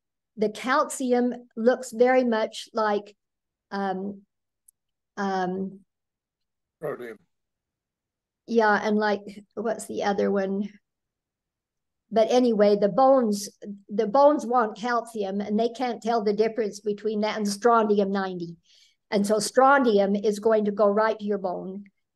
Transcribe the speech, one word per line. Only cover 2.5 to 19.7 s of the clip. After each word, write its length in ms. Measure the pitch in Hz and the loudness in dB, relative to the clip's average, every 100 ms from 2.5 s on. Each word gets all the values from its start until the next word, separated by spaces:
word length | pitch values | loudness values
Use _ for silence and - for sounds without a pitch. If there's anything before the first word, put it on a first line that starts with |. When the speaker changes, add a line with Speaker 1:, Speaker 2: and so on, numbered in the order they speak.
| - - | -6 -10
Speaker 1:
like, 440 | 226 214 202 202 _ _ _ _ _ _ | -2 0 -2 -6 _ _ _ _ _ _
um, 500 | 202 196 185 202 202 _ _ _ _ _ _ _ _ _ - | -6 -4 -4 -8 -12 _ _ _ _ _ _ _ _ _ -8
um, 640 | 196 190 180 190 190 190 _ _ _ _ _ _ _ _ _ _ | -4 -2 -4 -6 -8 -12 _ _ _ _ _ _ _ _ _ _
Speaker 2:
Rhodium. 380 | 156 117 120 104 _ _ _ _ _ _ _ _ _ _ _ _ - | -10 -10 -14 -16 _ _ _ _ _ _ _ _ _ _ _ _ -2
Speaker 1:
Yeah, 340 | 226 214 208 | 2 2 2
and 160 | 214 214 | 0 0
like, 240 | 214 202 - - - | 0 -4 -6 -20 -16
what's 320 | - 226 220 - | -8 -6 -6 -8
the 180 | 220 | -6
other 260 | 208 202 202 | -4 -2 0
one? 380 | 196 196 196 208 - _ _ _ _ _ _ _ _ _ _ _ _ _ | -2 -2 -4 -6 -10 _ _ _ _ _ _ _ _ _ _ _ _ _
But 160 | 214 220 | 0 4
anyway, 460 | 247 247 208 208 202 | 4 4 4 4 4
the 80 | 202 | 2
bones, 600 | - 262 269 226 202 - _ 208 202 _ | 4 6 6 2 -2 -6 _ -16 -16 _
the 180 | 208 214 | -4 0
bones 400 | 269 285 294 226 | 4 4 4 0
want 320 | 247 220 196 | 0 0 -4
calcium, 640 | 240 233 233 220 190 202 | -4 -4 -4 -8 -6 -6
and 180 | 202 214 | -2 0
they 120 | 233 | -2
can't 300 | 240 254 226 | -2 -6 -4
tell 220 | 226 233 | -2 0
the 100 | 208 | 0
difference 460 | 202 220 226 208 - | 0 0 0 -6 -4
between 440 | 214 208 214 208 | -8 -6 -4 -2
that 140 | 214 220 | -4 -2
and 100 | 202 | -4
strontium 640 | 202 240 233 214 202 196 | 0 2 4 4 2 0
ninety. 420 | 196 190 180 170 170 _ _ _ _ _ | -2 -6 -8 -10 -14 _ _ _ _ _
And 160 | 214 202 | -2 0
so 140 | 214 | 0
strontium 760 | 214 247 262 | 0 4 6